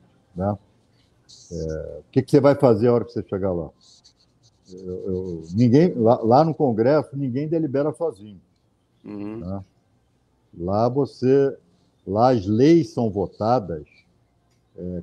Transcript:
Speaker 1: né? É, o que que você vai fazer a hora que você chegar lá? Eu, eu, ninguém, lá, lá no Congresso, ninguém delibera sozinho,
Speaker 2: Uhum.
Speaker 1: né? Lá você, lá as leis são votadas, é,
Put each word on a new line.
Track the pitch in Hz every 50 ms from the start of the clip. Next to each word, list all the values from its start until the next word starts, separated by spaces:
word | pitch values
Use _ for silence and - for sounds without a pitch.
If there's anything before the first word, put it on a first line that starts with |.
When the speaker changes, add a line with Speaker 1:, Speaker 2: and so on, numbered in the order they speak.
| _ _ _ _ _ _ -
Speaker 1:
né? | 87 92 101 104 - _ _ _ _ _ _ _ _ _ _ _ _ _ _ - - - -
É, | 87 82 80 78 78 78 76 78 76 76
o | - _
que | - 135
que | 117 -
você | - 143
vai | 127 143 139
fazer | 143 143 127 113 101 117
a | 123 120
hora | 120 107
que | -
você | - 113
chegar | 95 - 107 95 95 95
lá? | 90 87 78 73 _ _ _ _ _ _ _ _ _ _ _ _ _ _ _ _ _ _ _ -
Eu, | 92 92 92 92 92 98 98
eu, | 101 92 92 92 92 85 80 80 82 87
ninguém, | 107 123 120 113 147 175 180 -
lá, | 123 110 113 123 -
lá | 113 107 117 143 160
no | 165 139
Congresso, | - 117 - 113 104 113 127 151 151 131 - 131
ninguém | 139 143 131 117 135 151 156
delibera | 165 160 160 143 120 135 147 151 151
sozinho, | - 170 160 - 95 104 107 101 90 _ _ _ _ _ _ _ _ _ _ _ _ -
Speaker 2:
Uhum. | 104 104 101 104 104 107 113
Speaker 1:
né? | 113 92 95 98 95 _ _ _ _ _ _ _ _ _ _ _ _ _ _ _ _ _ -
Lá | 85 85 92 98 107 117
você, | 123 127 143 139 123 - - 123 127 135 139 139 139 - - _ _ _ _ _ _ _ _ -
lá | 92 95 107 120 131
as | 131 117 90
leis | 98 107 110 131 156 170 165 147 -
são | - 131 117 110
votadas, | 92 101 90 - - - 107 110 123 131 101 82 85 76 73 _ _ _ _ _ _ _ _ _ _ _ _ _ _ _ _ _ _
é, | - 87 90 90 87